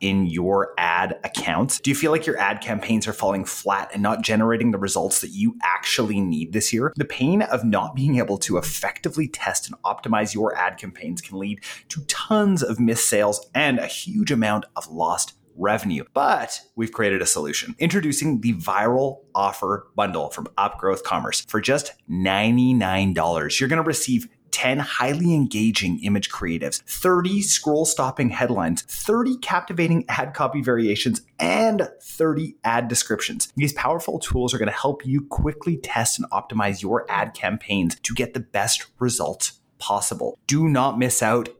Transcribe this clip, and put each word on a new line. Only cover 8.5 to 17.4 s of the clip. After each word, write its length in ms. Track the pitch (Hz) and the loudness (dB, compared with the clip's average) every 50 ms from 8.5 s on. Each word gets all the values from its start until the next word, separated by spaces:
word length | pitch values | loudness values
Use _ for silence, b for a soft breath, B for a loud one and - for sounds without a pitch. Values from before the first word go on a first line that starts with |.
| 98 | 0
effectively 720 | 87 - - - - - 98 - - - 175 - 156 156 | 0 0 -2 -6 -4 -4 -6 -6 -4 -6 -6 -2 -2 -4
test 400 | 127 - - - 98 92 - - | -4 -4 -4 -4 -2 -2 -4 -6
and 120 | - - - - | -8 -12 -6 -4
optimize 500 | - 107 - - 110 110 107 110 104 101 | -4 -4 -4 -2 0 0 0 0 0 -2
your 220 | 104 110 104 - | -2 -2 -2 0
ad 220 | - 92 87 87 - | 0 -2 -2 -2 -6
campaigns 420 | - 92 - - 85 78 87 87 | -14 -14 -14 -12 -10 -8 -8 -8
can 160 | - - 190 | -10 -10 -10
lead 240 | 190 98 101 104 - B B B B B B | -8 -6 -6 -8 -8 B B B B B B
to 120 | - 156 139 | -10 -10 -6
tons 580 | - - - - - 220 214 208 202 190 165 135 | -6 -6 -4 0 2 2 4 4 4 4 2 2
of 160 | - 113 113 | 0 2 2
missed 280 | 123 113 113 113 - | 2 2 4 2 2
sales 400 | - 113 101 104 104 104 - - - - | 2 4 4 4 4 2 0 -4 -4 -2
and 240 | 127 151 143 131 | 0 2 2 2
a 80 | 113 - | 0 -2
huge 460 | - - - - 180 214 214 - - | -4 -6 -8 -8 -4 0 0 2 2
amount 340 | 143 117 110 104 107 104 - - - | 2 2 4 2 2 0 -2 -4 -10
of 140 | - - 80 | -10 -10 -8
lost 440 | 80 82 82 82 87 85 - - - _ _ _ - | -4 -2 0 0 0 -2 -4 -6 -8 _ _ _ -8
revenue. 460 | 76 92 101 107 113 107 101 80 69 - - - | -2 0 0 0 0 0 -2 -2 -4 -4 -4 -2
But 460 | 135 143 - 208 147 113 - - - - _ - | 0 2 2 2 2 0 -6 -10 -12 -14 _ -6
we've 160 | 113 113 110 | -6 -6 -4
created 300 | - - 110 101 98 92 | -2 0 0 2 2 2
a 40 | 87 | 2
solution. 520 | - - 90 | 0 0 0